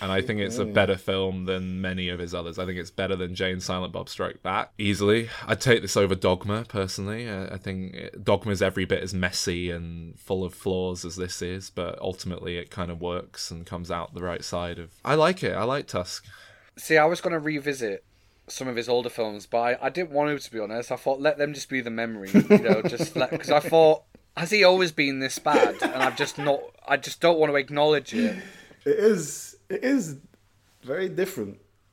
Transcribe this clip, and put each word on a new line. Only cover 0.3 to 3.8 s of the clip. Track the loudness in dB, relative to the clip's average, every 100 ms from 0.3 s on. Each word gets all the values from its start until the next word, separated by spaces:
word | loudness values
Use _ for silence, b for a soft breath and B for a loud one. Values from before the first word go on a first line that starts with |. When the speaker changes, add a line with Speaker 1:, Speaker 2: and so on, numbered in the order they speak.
| -2
Speaker 1:
it's | -2 -2
a | 0
Speaker 2:
Yeah. |
Speaker 1:
better | 2 2 2
film | -2 -2 -2 -2 -2
than | -4 -4 -4
many | -4 -4 -4
of | -6
his | -6
others. | -6 -6 -6
I | -6
think | -6
it's | -8
better | -4 -2 -2
than | -4 -4
Jay | -2
and | -2
Silent | -4 -4